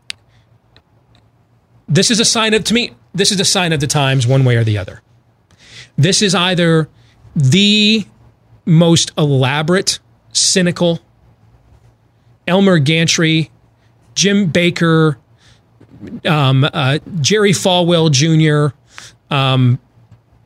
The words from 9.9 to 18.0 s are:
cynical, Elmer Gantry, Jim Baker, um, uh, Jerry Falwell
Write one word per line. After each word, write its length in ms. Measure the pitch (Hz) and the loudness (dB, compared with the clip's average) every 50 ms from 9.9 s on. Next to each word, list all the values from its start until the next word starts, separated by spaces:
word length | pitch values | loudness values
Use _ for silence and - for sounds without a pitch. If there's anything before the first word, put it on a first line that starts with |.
| - - _ _ _ _ _ _ - | -8 -10 _ _ _ _ _ _ -6
cynical, 640 | - - - - 196 180 175 170 - 180 170 170 165 - _ _ _ _ _ _ _ _ _ _ _ _ _ _ _ _ _ _ _ _ _ _ _ _ _ _ _ _ | -4 -2 -2 0 0 -2 -2 -2 -2 -2 -2 -2 -4 -8 _ _ _ _ _ _ _ _ _ _ _ _ _ _ _ _ _ _ _ _ _ _ _ _ _ _ _ _
Elmer 320 | - 175 196 196 196 180 | -2 0 2 2 4 2
Gantry, 720 | 165 135 143 160 160 165 156 - - 170 160 160 160 151 - _ _ _ _ _ _ _ _ _ _ _ _ - | 2 2 2 0 0 0 0 0 0 0 0 0 0 -2 -4 _ _ _ _ _ _ _ _ _ _ _ _ -6
Jim 320 | - 175 196 202 202 208 | -2 -2 0 0 0 0
Baker, 680 | 165 135 175 175 175 175 - 170 165 165 160 160 156 143 - _ _ _ _ _ _ _ _ _ _ _ _ - - - - - - - 196 - | 0 0 0 0 0 0 0 0 2 2 2 2 0 -2 -4 _ _ _ _ _ _ _ _ _ _ _ _ -20 -20 -20 -20 -18 -16 -12 -6 -4
um, 380 | 196 160 151 139 131 135 135 135 156 | -2 0 0 0 2 2 2 0 0
uh, 280 | - 170 135 131 143 160 - - - 165 | -2 -4 -4 -4 -4 -4 -6 -8 -8 -6
Jerry 300 | 135 - 196 214 208 208 | -2 -2 0 2 2 0
Falwell 600 | 175 - - 196 180 180 175 170 175 165 | 0 0 0 0 0 0 0 0 0 2